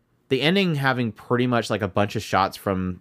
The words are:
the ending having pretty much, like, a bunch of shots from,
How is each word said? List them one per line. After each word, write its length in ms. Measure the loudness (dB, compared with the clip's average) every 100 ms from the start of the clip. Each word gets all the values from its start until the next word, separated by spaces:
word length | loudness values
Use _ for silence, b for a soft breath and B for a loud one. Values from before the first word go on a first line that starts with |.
| _ _ -4
the 120 | 0
ending 360 | 2 2 2 0
having 340 | 0 0 -2
pretty 380 | -4 -2 0 2
much, 200 | 0 0
like, 140 | -2
a 60 | -2
bunch 260 | 0 -2
of 80 | -2
shots 340 | 0 2 2 0
from, 440 | -2 -2 -2 -6